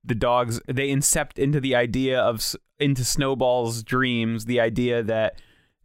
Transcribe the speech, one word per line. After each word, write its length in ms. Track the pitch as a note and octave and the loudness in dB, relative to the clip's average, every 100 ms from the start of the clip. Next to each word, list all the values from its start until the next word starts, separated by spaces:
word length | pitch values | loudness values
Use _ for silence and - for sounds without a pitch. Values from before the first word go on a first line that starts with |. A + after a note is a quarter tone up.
the 120 | - A2+ | -6 -2
dogs, 440 | B2 B2 A#2+ A#2 - | 2 2 0 -6 -6
they 240 | C3 C#3 | -4 0
incept 480 | C3+ - D#3+ D3 - | 0 0 0 -2 -2
into 220 | C#3 D3 | 0 0
the 160 | C3 B2 | 2 0
idea 440 | A#2+ B2+ C3 B2+ | 2 0 0 2
of, 160 | A#2 A2+ | 2 0
s-, 180 | - - - _ | -6 -8 -14 _
into 240 | C#3+ C3 | 0 0
Snowball's 800 | A#2+ - C3+ B2+ B2+ B2 A#2 A2+ | 0 0 0 2 2 2 0 -4
dreams, 600 | A2 B2+ B2+ A#2 A2+ A2+ A2 | -2 0 2 0 -2 -4 -2
the 120 | A#2+ | 0
idea 460 | A#2 A2 B2 A#2 | 2 2 0 0
that 320 | G#2+ A2 A2 - - _ _ _ | 0 0 0 -4 -18 _ _ _